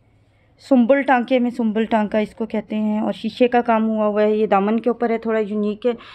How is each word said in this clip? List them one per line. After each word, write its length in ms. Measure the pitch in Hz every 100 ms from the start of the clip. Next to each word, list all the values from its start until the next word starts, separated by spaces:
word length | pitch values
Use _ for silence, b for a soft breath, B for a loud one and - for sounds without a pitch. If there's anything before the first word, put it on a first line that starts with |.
| _ _ _ _ _ _
सुंबल 380 | - 262 226 277
टांके 360 | 277 254 226 262
में, 100 | 240
सुंबल 360 | 240 226 208 226
टांका 340 | 226 208 220
इसको 260 | 214 - 220
कहते 300 | 214 208 214
हैं, 240 | 214 214
और 100 | 214
शीशे 360 | 196 220 - 247
का 120 | 240
काम 220 | 233 220
हुआ 220 | 220 220 214
हुआ 160 | 208
है। 140 | 214 214
ये 80 | 214
दामन 320 | 196 202 226
के 120 | 233
ऊपर 220 | 233 240
है, 60 | 226
थोड़ा 220 | 226 220
यूनिक 460 | 202 214 208 214 247
है। 100 | 233 B